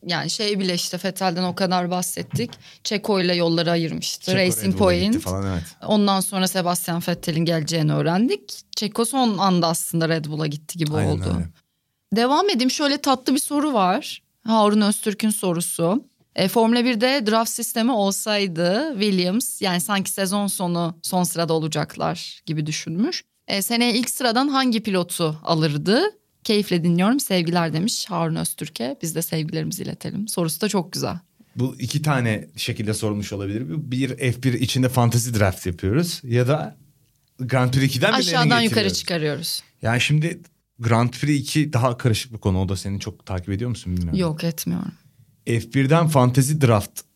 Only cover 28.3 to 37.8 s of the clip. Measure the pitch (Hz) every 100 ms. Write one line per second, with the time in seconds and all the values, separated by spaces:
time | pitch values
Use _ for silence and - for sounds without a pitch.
28.3 | 160 165 - 151 - 240 277 165 160 170
29.3 | 165 156 160 156 156 139 - - - 214
30.3 | - 165 - 214 202 165 - 135 175 _
31.3 | _ _ - 127 - 120 151 156 139 117
32.3 | 107 - - - 117 104 107 110 104 101
33.3 | 101 98 104 139 160 147 123 135 127 131
34.3 | 120 135 120 120 127 127 127 117 120 117
35.3 | 117 101 90 - 85 95 120 175 - 131
36.3 | 117 123 151 220 - - _ _ _ _
37.3 | _ 123 131 123 127